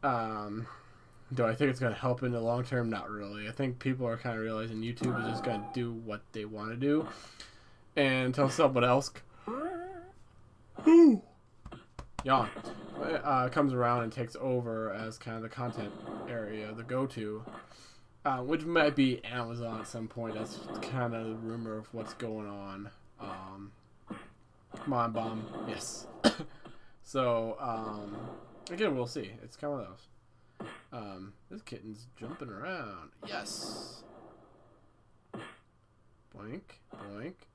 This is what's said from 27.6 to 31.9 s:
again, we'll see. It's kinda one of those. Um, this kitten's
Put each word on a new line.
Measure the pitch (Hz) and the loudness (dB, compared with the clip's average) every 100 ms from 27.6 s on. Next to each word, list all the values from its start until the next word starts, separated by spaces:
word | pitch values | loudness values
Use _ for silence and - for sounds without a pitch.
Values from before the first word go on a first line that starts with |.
| 127 113 110 107 101 104 120 - - - - | -4 -4 -4 -6 -8 -8 -10 -12 -16 -18 -10
again, | 175 208 | 0 2
we'll | 135 120 | 2 -2
see. | 151 98 113 | -4 -8 -10
It's | 127 - | -18 -8
kinda | 147 | -4
one | 143 | -4
of | 95 | -6
those. | 92 - - - - - - - - - | -12 -20 -20 -20 -20 -20 -14 -12 -12 -14
Um, | - 104 95 98 98 - | -12 -10 -10 -14 -16 -16
this | 214 | -16
kitten's | - 123 110 | -12 -12 -12